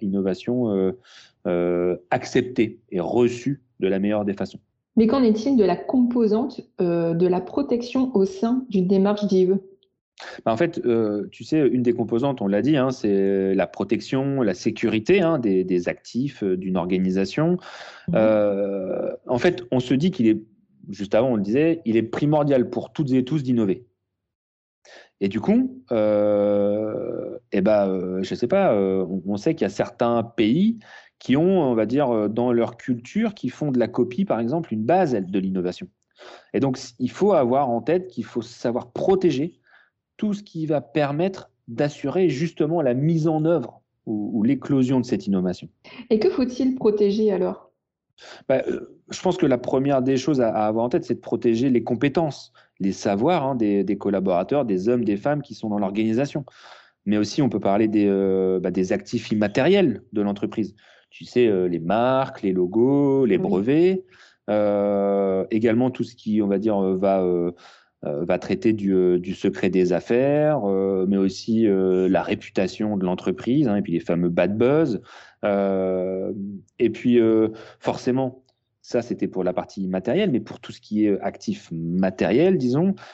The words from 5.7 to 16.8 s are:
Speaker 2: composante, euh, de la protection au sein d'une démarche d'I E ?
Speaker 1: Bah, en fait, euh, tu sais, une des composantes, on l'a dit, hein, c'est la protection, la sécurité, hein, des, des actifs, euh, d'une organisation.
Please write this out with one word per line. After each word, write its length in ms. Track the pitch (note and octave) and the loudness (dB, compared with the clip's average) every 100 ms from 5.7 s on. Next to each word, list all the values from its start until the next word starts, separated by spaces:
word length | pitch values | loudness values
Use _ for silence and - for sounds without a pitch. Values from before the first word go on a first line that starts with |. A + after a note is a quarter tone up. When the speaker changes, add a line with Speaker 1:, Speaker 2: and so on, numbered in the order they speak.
| F3 | 2
Speaker 2:
composante, 840 | - C4 A#3+ A#3+ A3 G#3+ C#4 - - - | 0 2 2 2 2 2 -2 -8 -16 -4
euh, 320 | F3+ E3+ E3 | 0 0 0
de 140 | E3+ F3+ | 2 2
la 120 | F3+ | 2
protection 760 | - - C#4 A#3+ - C4 B3+ G3+ | -2 -4 -2 -2 -2 -2 0 2
au 100 | F#3+ | 0
sein 400 | - A#3 B3+ - | 0 -2 -2 -2
d'une 180 | F#3+ F3+ | -2 2
démarche 380 | G3 G3 G#3 G#3 | 2 2 0 2
d'I 180 | F#3 F#3 | 2 4
E ? 120 | G3 - - _ _ _ _ - - A2+ | 2 -2 -20 _ _ _ _ -18 -6 -2
Speaker 1:
Bah, 80 | |
en 40 | A2+ | 0
fait, 220 | E3 - B2 | 0 0 0
euh, 420 | A2+ G#2+ G#2 G2 | 2 2 -2 -6
tu 120 | - | -12
sais, 240 | A2+ D#3 C3+ | -4 2 2
une 160 | B2+ | 2
des 80 | A#2+ | 2
composantes, 480 | A#2 G#2+ A#2 C#3 C3 | 0 0 0 0 -2
on 60 | G2 | 0
l'a 140 | G2+ | 0
dit, 160 | B2 D3 | 2 2
hein, 120 | C3 | 2
c'est 640 | B2+ G#2+ G2 G2 G2 F#2+ | 0 0 2 2 2 2
la 140 | F#2+ F2+ | 0 0
protection, 760 | - G2 G#2+ - C3+ C#3 C3+ | -2 -2 -2 -2 -2 -2 0
la 120 | A2 | -2
sécurité, 680 | F#2 A#2 G#2 A2+ A2 A2 G3 | -2 -4 -2 -2 -2 2 2
hein, 160 | E3 D#3 | 4 0
des, 280 | A2 F#2 F#2 | 0 0 2
des 240 | F2+ F2 | 0 -2
actifs, 520 | D#2+ - A#2 C#3+ - | -6 -8 -4 -4 -4
euh, 140 | G2+ F#2 | -4 -2
d'une 220 | F#2+ | -2
organisation. 800 | F#2 | -2